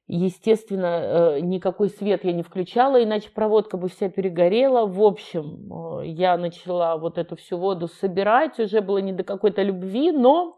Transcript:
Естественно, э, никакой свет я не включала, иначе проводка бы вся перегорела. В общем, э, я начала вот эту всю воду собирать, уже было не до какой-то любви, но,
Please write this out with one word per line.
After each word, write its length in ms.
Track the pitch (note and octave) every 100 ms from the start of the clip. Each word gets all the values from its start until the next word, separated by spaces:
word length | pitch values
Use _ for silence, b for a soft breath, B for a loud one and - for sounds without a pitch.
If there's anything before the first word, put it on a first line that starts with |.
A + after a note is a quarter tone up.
| -
Естественно, 920 | F3 F#3 F3 G#3+ G#3+ - F#3+ F3 E3+
э, 380 | A#2 D#3+ E3+ C#3+
никакой 480 | F3 F#3 F#3 F3 G3+
свет 380 | - G3+ F#3+ F#3
я 80 |
не 100 | E3+
включала, 580 | E3+ F#3+ F3+ A#3+ C4 C4
иначе 280 | A3 G#3+ G#3
проводка 480 | - G#3+ G#3+ G#3 F#3
бы 100 | F3+
вся 220 | - G3
перегорела. 760 | F#3+ F#3+ E3+ F3 G#3+ C4+ B3 G#3+
В 160 | F#3
общем, 1000 | G#3+ F3+ - E3+ D3+ - - E3+ E3 C#3+
э, 60 | D3
я 280 | D#3+ F3+ F3
начала 600 | F3 E3+ F3+ F3 E3+ D#3+
вот 200 | E3 E3
эту 200 | E3 E3+
всю 200 | - F3
воду 300 | F#3+ F3+ E3
собирать, 720 | - G3 F3 G3 A#3 D#4 -
уже 220 | G#3+ G#3+
было 160 | F#3+ G3
не 160 | G3
до 100 | F#3
какой-то 400 | F#3 G3 G#3+ G3
любви, 480 | G3+ F#3+ F#3 G3+ D#4+
но, 460 | D4+ B3 D#4 F4